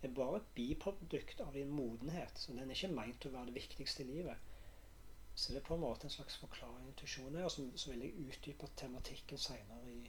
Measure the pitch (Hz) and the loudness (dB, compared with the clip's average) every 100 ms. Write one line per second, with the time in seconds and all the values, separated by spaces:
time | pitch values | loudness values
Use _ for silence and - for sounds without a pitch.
0 | 135 127 127 190 - - 120 151 - 196 | 0 4 4 4 0 0 4 4 4 0
1 | 165 147 - - 175 139 139 147 123 113 | 0 0 0 -2 0 0 2 4 2 2
2 | 131 170 120 - - 120 131 131 190 147 | 0 2 0 -2 -2 -2 0 2 2 2
3 | 110 123 147 131 123 123 - - 139 - | 0 -2 -4 -2 -2 -2 -2 -2 0 0
4 | 131 147 175 - - - - - - - | 0 0 0 0 -4 -6 -8 -10 -12 -10
5 | - - - - - 139 - 165 151 113 | -8 -8 -6 0 2 2 4 6 6 4
6 | 147 - 143 - 135 - 123 120 131 135 | 0 -2 -4 -6 -6 -6 -6 -6 -6 -4
7 | 147 - 131 156 180 156 131 - - 120 | -2 -2 0 4 4 4 0 0 0 0
8 | 127 - 135 - - 143 139 - 135 127 | 0 -2 -4 -4 -6 -4 -6 -4 -4 -2
9 | - 131 - 139 - 120 104 117 123 120 | -2 -2 -4 0 0 0 -6 -6 -6 -6